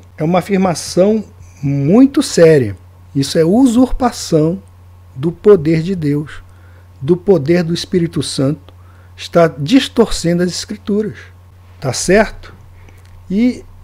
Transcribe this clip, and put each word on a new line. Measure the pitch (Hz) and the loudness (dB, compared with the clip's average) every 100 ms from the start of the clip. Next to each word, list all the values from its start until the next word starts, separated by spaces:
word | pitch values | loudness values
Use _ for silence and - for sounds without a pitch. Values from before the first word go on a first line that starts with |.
| - - | -12 -6
é | |
uma | 156 180 | -2 -2
afirmação | 165 196 190 156 - - 196 220 202 - - - | 0 0 0 -2 -4 0 2 0 -4 -16 -20 -8
muito | 139 143 139 214 269 311 | -4 -2 2 4 4 2
séria. | - - 165 156 110 95 - - - | -2 4 6 6 2 -6 -16 -20 -8
Isso | 139 135 170 | -4 -2 0
é | |
usurpação | 160 220 269 226 254 - 247 - - 165 160 190 - - - - - | 2 4 4 4 0 0 -2 -4 -2 0 0 -2 -10 -20 -20 -20 -20
do | 131 160 | -8 -8
poder | 170 214 196 151 165 | -2 2 2 2 -2
de | 165 | -2
Deus, | 190 147 147 151 - - - - - - - | -6 -4 -4 -6 -14 -20 -20 -20 -20 -20 -10
do | 135 175 | -2 0
poder | - 175 135 175 | 2 0 2 0
do | 165 | 0
Espírito | 170 - 185 165 156 | -6 -4 -2 -2 -4
Santo, | 131 - 135 156 - - - - - - | -6 -4 -4 -4 -10 -20 -20 -20 -20 -20
está | - 170 165 | -4 2 2
distorcendo | 151 143 262 - - 214 - 170 175 | 0 0 2 2 0 0 0 -2 0
as | 180 | -2
Escrituras, | - - 208 - 208 214 - - - - - - - | -4 -10 -10 -4 -4 -4 -10 -18 -20 -20 -20 -20 -10
tá | 135 | -8
certo? | - - 196 208 - - - - - - - - - - | -4 0 2 0 -6 -18 -20 -20 -20 -20 -20 -20 -20 -6
E | 190 247 - - - | -2 -2 -2 -12 -20